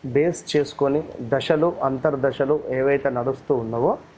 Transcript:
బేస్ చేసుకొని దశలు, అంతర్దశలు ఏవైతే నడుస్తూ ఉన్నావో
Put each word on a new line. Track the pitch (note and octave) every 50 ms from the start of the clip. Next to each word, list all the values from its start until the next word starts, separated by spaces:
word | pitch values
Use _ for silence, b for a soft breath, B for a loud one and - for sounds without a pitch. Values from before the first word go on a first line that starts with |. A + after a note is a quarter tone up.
| -
బేస్ | C3+ A#2+ C#3 D3+ F3 E3+ - - - -
చేసుకొని | D3+ C#3+ C#3 - - C#3+ C#3 C#3 D3+ D#3 - - -
దశలు, | A#2+ A2+ C#3 C3+ C3 - E3 D#3 D#3+ E3+ E3 - -
అంతర్దశలు | C3+ C3+ C3 B2+ D#3 C#3 C3+ B2+ C#3 A#2+ - C#3 C3+ D3 D3 C#3+
ఏవైతే | - B2+ C3 C3 C#3 C#3 C#3 C#3 C#3
నడుస్తూ | B2 B2 B2 C3+ C3 C3 - - C#3+
ఉన్నావో | B2 A2+ A2+ A2+ A#2 B2+ E3+ A#3+ - - - -